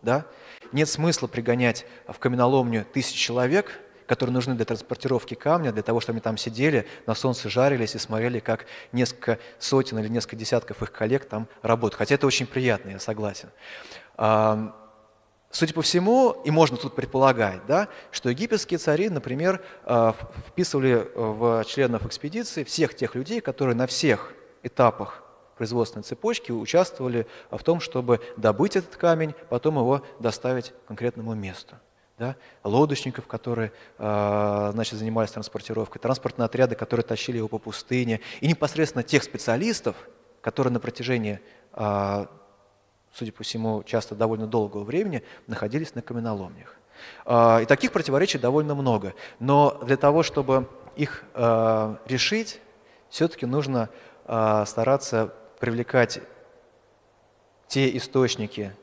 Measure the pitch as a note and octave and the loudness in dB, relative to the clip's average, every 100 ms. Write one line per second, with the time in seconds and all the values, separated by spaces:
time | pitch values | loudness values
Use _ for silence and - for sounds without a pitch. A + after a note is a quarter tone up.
0 | A2 C3 D3+ - - - - C3+ D3+ - | 0 0 -2 -18 -20 -20 -6 -2 0 2
1 | E3 D#3+ B2 - A#2 A#2+ B2 A2 - - | 0 0 -4 -4 0 2 2 0 -8 -20
2 | - - B2+ B2 B2 C3+ B2 A2+ G2+ - | -18 -4 -2 4 4 4 2 0 -2 -4
3 | B2+ - - A#2+ B2+ F3 G3+ - - - | -4 -4 -2 0 2 2 0 -10 -20 -20
4 | - A#2+ B2 B2+ B2 B2 A2 A2+ - A#2+ | -4 -2 0 0 -2 -2 -2 -4 -6 -6
5 | C3+ B2 - A2+ - E3+ D3+ G#2+ G#2+ A#2 | 0 -2 -2 -6 0 2 0 -2 0 0
6 | - A2+ A#2 A2 - A2 C#3+ C#3 G2+ - | 0 -4 -4 -4 -6 0 2 2 -2 -10
7 | - A2 C3+ B2 A2 G#2+ C3+ C#3 A2 A2+ | -6 -2 -2 -2 -4 2 2 2 -2 -4
8 | - A2 A#2+ A#2+ - A2+ - - - B2 | -6 -2 -2 -2 -2 -4 -4 -20 -8 -2
9 | B2 - - A2+ - - - C3+ C3 A2+ | -2 -2 -4 -4 -4 -10 0 2 2 -2
10 | G#2+ A#2 - A#2 A2 A#2+ - - A2 - | -2 -4 -4 -8 -2 -2 -2 -8 -10 -4
11 | A2 C3+ - G#2+ A2+ - A2 A2+ A#2 - | 0 0 -2 -8 -8 -8 2 2 2 0
12 | G#2 C#3 C#3 - B2+ - B2+ G#2+ G2+ F#2+ | 2 2 2 0 -2 0 0 0 -2 -10
13 | - G#2+ G#2+ G2 - _ - - - - | -8 -6 -6 -8 -16 _ -20 -18 -18 -20
14 | - - A2 A2 A2 G#2+ G#2+ - - _ | -20 -2 2 4 4 2 -2 -10 -20 _
15 | _ _ _ _ _ - E3 E3 - F3+ | _ _ _ _ _ -2 -2 0 0 2
16 | F#3+ B3 B3+ - C#3+ D#3 D#3 B2 - - | 4 4 4 2 0 4 4 4 -6 -6
17 | - C3 C3+ A#2+ G#2 F#2 G2 D#3+ G#3 - | -2 4 6 6 2 0 0 0 0 -8
18 | - - B2 B2 A3+ A3 - E3+ - D3+ | -14 -6 -2 -2 -2 -2 -2 -2 0 0
19 | G#3 D#3+ A#2 B2+ E3+ F#3 - - - A#2+ | 0 -2 -4 -2 0 -2 -6 -18 0 4
20 | A2+ A2 - - - - F3+ C#3+ C3 A#2+ | 4 2 -8 -16 -12 -2 0 2 4 4
21 | - - A2+ G#2+ A#2+ A2+ A2 - C3 A#2 | 2 -4 -4 0 2 2 0 0 0 0
22 | A2+ - D3 G3 A#3 - C#3+ - D3+ - | -4 -8 -8 -8 -8 -8 -6 0 -2 0
23 | A#2 B2 C#3+ A#3 E3+ C3 C3+ A#2 B2+ - | -6 -4 -4 -4 -4 -2 0 0 0 0
24 | D#3 A2 - - - _ B2+ - B2 - | 2 2 0 -16 -20 _ -14 4 4 4
25 | G2 - - - _ _ A2+ A#2+ A2 - | -8 -10 -20 -20 _ _ -4 -2 -2 -4
26 | G2+ A#2 G#3+ A#3 - A#2 G#2 E3 F3+ - | -12 -6 -4 -4 -4 -8 0 2 2 -2
27 | B2+ A#2+ A2 - - A#2 - E3+ - C3 | -4 -4 -4 -10 -14 -6 0 0 0 -6
28 | B2 A#2 - - A2 G#2 F3+ G3 F3+ - | 2 0 0 0 0 2 0 0 -4 -2
29 | F3 E3 D#3+ D3+ - A#2+ D3+ D3+ B2 C#3 | 2 2 0 -6 -6 -2 0 2 2 2
30 | C#3 - A#2 - B2+ B2+ A#2+ - _ G#2 | -2 -6 -4 -2 -2 -4 -6 -16 _ -6
31 | A#2+ A#2+ A2+ A2 G2 F2+ - - _ _ | -6 -4 -8 -8 -8 -12 -18 -20 _ _
32 | _ _ A#2 C#3+ - _ G2+ A2+ D3+ C#3 | _ _ -8 -8 -16 _ 0 4 4 2
33 | C3 B2 - A#2 - A#2 A2 - - _ | -6 -10 -10 -10 -6 -4 -4 -8 -20 _
34 | G#2+ G#2 G#2 G#2 G#2 G#2 G#2 G#2 A2+ G#2+ | -4 0 0 2 0 0 -2 -2 -6 -4
35 | A2 A2+ G#2+ - G#2+ G#2+ - A2 A2 - | -4 -2 -2 -4 -10 -12 -8 -6 -6 -6
36 | A#2 B2+ B2+ - A#2 B2 B2+ A2+ - A#2 | -2 -2 -2 -2 -2 2 2 2 -2 -2
37 | A2+ A2+ - A#2+ A2 A2 A2 G#2 - B2+ | -2 -4 -4 -4 -4 -6 -8 -12 -2 -2
38 | A#2+ A2 - - D3+ E3 D3 D#3 D#3 - | 0 -2 -4 -2 0 2 0 0 0 0
39 | A#2 D3 - - - A#2 G#3+ A3 - - | 2 2 0 -6 0 0 0 -2 -4 -6
40 | - - _ _ - - C3 A#2+ A#2+ - | -14 -20 _ _ -8 0 0 0 -4 -8
41 | A#2+ B2 G#2+ G2+ - - _ - G#2+ G2+ | -4 -2 -2 -6 -12 -20 _ -4 0 0
42 | G2 G2+ G2+ - _ _ _ _ _ _ | 0 -2 -4 -12 _ _ _ _ _ _
43 | _ - A2+ - G#2+ A#2 A2+ G#2+ - A#2 | _ -12 -12 -10 -8 -4 -2 -2 -2 -2
44 | - G#2 A2+ A2 G#2+ A#2 G#2 G2+ G#2 D3+ | -2 -2 0 0 0 0 0 -4 -6 -4
45 | G#3 C#3+ - - - A2 G#2 C3+ D#3+ - | -2 -6 -8 -20 -12 -8 -4 -4 -6 -10
46 | - A#2+ A#2 G#2 F#2 - - - _ - | -8 -6 -4 -4 -8 -14 -20 -20 _ -20
47 | - - - A#2+ A#2 A2+ A2+ C#3 B2+ G3 | -20 -18 2 6 8 8 6 2 4 0
48 | D#3+ C3+ F#3+ C#3+ A#2+ C#3+ D3+ C#3+ C3+ A2 | 2 2 2 2 2 2 0 0 2 2
49 | G2 - - - B2 C#3 C#3+ - A#2+ C3+ | 0 -10 -18 -6 4 6 6 4 0 4
50 | C#3+ D3+ D#3 - C3+ C3 B2 - - - | 6 4 2 0 2 2 0 -12 -20 -6
51 | D3 - - - A#2 A2+ A2+ A2 A2 G#2+ | -6 -6 -14 0 4 4 4 2 0 -6
52 | - B2+ - G#3+ A3 - - _ _ _ | -4 -2 0 0 -2 -10 -20 _ _ _
53 | _ - - - A#2+ C3+ C#3 C3 A2 - | _ -2 -2 0 -2 -2 0 -2 -2 -8
54 | - - - A2+ A2 G#2+ G#2 - A2+ C3+ | -20 -20 -6 0 4 4 0 0 2 2
55 | - A2+ A2 - - - A#2+ A#2 A#2 C3 | 0 -2 -2 -6 -20 -6 -4 -2 0 4
56 | A#2+ - - - - _ _ _ _ _ | 2 0 -12 -20 -20 _ _ _ _ _
57 | _ _ _ _ _ _ _ C#3 C3+ B2+ | _ _ _ _ _ _ _ 2 2 0
58 | - C3+ B2+ - G#2+ - G2+ G2 | -2 2 2 0 -6 -8 -10 -12